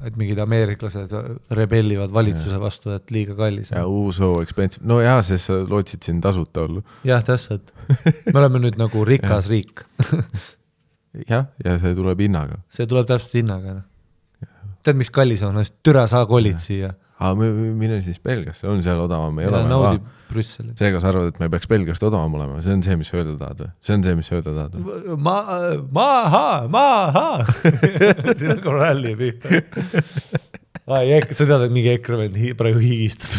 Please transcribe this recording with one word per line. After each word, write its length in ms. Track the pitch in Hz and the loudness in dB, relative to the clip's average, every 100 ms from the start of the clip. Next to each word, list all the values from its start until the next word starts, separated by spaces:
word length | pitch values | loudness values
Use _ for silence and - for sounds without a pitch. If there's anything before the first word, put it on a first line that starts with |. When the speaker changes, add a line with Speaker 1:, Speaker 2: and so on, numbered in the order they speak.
Speaker 1:
et 140 | 123 110 | -10 -6
mingid 240 | 101 104 | -2 -2
ameeriklased 720 | 104 113 107 104 107 98 98 104 117 117 _ | 0 2 0 -2 -6 -8 -8 -10 -10 -14 _
rebellivad 600 | 107 107 113 107 101 98 | -2 2 2 2 0 0
valitsuse 460 | 107 110 80 80 98 | 2 2 0 -4 -4
Speaker 2:
Jah. 40 | |
Speaker 1:
vastu, 300 | 101 - - | -4 -6 -8
et 220 | 101 - | -8 -6
liiga 220 | 110 104 101 | -4 -4 -2
kallis 320 | 107 101 101 | -2 -2 -6
on. 80 | 95 | -4
Speaker 2:
Ja, 60 | 87 | -2
"Oh, 220 | 101 101 | 0 -2
so 300 | 90 95 87 | 0 2 2
expensive." 400 | 82 - 95 - | -2 -2 -2 -2
No 140 | - 117 | 0 4
jaa, 200 | 117 127 | 6 4
sest 240 | 92 92 - | 2 -2 0
sa 140 | 95 | -2
lootsid 400 | 92 101 95 - | 0 -2 -2 -8
siin 180 | - 85 | -4 0
tasuta 440 | 95 92 78 - 80 | 0 0 -2 -4 -6
olla. 160 | 85 - - | -6 -10 -6
Speaker 1:
Jah, 180 | 131 123 | 0 0
täpselt. 480 | 113 123 - 104 - - - 135 170 160 | 2 -2 -2 -10 -10 -20 0 2 2 0
Me 160 | - 143 | 0 4
oleme 180 | 139 127 | 4 4
nüüd 180 | 123 104 | 0 0
nagu 280 | 113 110 107 | -2 0 2
rikas 400 | 135 101 101 98 | 2 2 0 2
Speaker 2:
Jah. 40 | |
Speaker 1:
riik. 340 | 110 - - - - 131 165 - 98 - _ | -2 -2 -16 -20 -4 -2 -2 -4 -8 -12 _
<laughs> 760 | _ _ _ _ _ 104 107 | _ _ _ _ _ -16 -2
Speaker 2:
Jah, 160 | 113 135 - | -2 -2 -6
ja 140 | 110 87 | -2 0
see 160 | 87 90 | 0 0
tuleb 240 | 92 92 | 0 2
hinnaga. 380 | 101 90 71 - - | 2 0 -2 -8 -14
Speaker 1:
See 160 | - 117 | -8 -2
tuleb 200 | 127 120 | 0 2
täpselt 300 | 123 - 120 | -2 0 -2
hinnaga, 400 | 113 95 95 95 | -2 -4 -8 -12
noh. 80 | 95 _ _ _ _ _ | -14 _ _ _ _ _
Speaker 2:
Jah. 100 | - _ 101 - | -20 _ -18 -4
Speaker 1:
Tead, 160 | - 139 | 0 0
miks 120 | 123 | 0
kallis 320 | - 131 107 | 2 2 2
on? 140 | 101 101 | 0 0
Sest 220 | 104 _ | -2 _
türa 220 | 160 139 113 | 4 6 4
sa 160 | 120 113 | 2 4
kolid 320 | 123 107 82 | 4 4 0
Speaker 2:
Jah. 80 | - | -6
Speaker 1:
siia. 240 | 98 95 95 _ | -6 -6 -10 _
Speaker 2:
Aa, 160 | _ 92 | _ -2
mi-, 160 | 95 113 | 0 0
mi-, 220 | 107 113 | 0 -2
mine 300 | 110 110 107 | -2 -2 -2
siis 160 | 90 85 | -4 -6
Belgiasse, 460 | - 123 82 - 98 | -4 -6 -6 -8 -4
on 140 | 101 | 0
seal 140 | 87 87 | 0 0
odavam, 380 | 87 82 78 78 | 0 -2 -4 -2
ei 60 | 92 | 0
Speaker 1:
Ja 20 | |
Speaker 2:
ole 140 | 117 | 2
vaja. 80 | 113 | 2
Speaker 1:
naudi 320 | 131 104 - | 4 4 2
Speaker 2:
Aa. 100 | - - | -4 -20
Speaker 1:
Brüsselit. 500 | _ 110 110 - 113 | _ -6 -6 -8 -14
Speaker 2:
Seega 240 | 117 104 92 | 0 0 2
sa 80 | 92 | 2
arvad, 200 | 92 87 | 2 0
et 60 | - | -2
me 80 | 85 | -2
peaks 200 | 85 - | -2 0
Belgiast 320 | 110 85 80 | 0 0 -2
odavam 320 | 104 107 80 | 0 0 -2
olema? 240 | 76 71 73 | -4 -6 -4
See 140 | 85 | 0
on 80 | 98 | 0
see, 140 | 90 87 | 2 0
mis 100 | 76 | -2
sa 80 | 87 | -4
öelda 200 | 78 76 | -4 -6
tahad 220 | 71 71 | -10 -10
või? 60 | 76 - | -14 -12
See 140 | - | -2
on 80 | 104 | 0
see, 120 | 90 85 | 2 0
mis 100 | 80 | -2
sa 60 | 90 | -4
öelda 160 | 78 | -4
tahad 220 | 76 73 | -6 -6
või? 420 | 92 180 190 196 160 | -8 -10 -10 -8 -2
Speaker 1:
Ma, 200 | 151 196 208 180 175 151 135 143 | -2 -2 -4 -4 -4 -4 -4 0
maha, 460 | 262 262 214 - 294 170 | 2 2 4 2 2 0
maha. 840 | 117 208 277 233 180 151 320 240 117 120 170 156 | 0 4 4 4 4 2 0 -2 0 4 2 4
<laughs> 560 | 156 190 202 - 123 233 | 2 4 4 4 0 0
Siin 160 | 143 | 0
on 80 | - | -2
korra 300 | 160 139 160 | 0 2 2
ralli 240 | 139 120 107 | 2 -2 -4
pihta. 460 | 123 117 - 170 160 - 180 175 - 147 - 170 - - _ - | -4 -6 0 0 0 -10 -4 -2 -2 -8 -8 -8 -8 -20 _ -20
Aa, 180 | - 135 | -4 0
ei, 160 | 127 151 | 4 2
ek-, 160 | 139 | 2
sa 140 | 131 147 | 0 4
tead, 160 | 143 123 | 4 4
et 60 | |
mingi 200 | 123 117 | 2 2
ekre 240 | 120 120 117 | 0 -2 -4
vend 160 | 107 95 | -2 -2
hi-, 140 | 117 | -4
praegu 280 | 113 113 113 | 0 2 4
higistab, 480 | 117 117 110 - - | 4 2 -2 -4 -6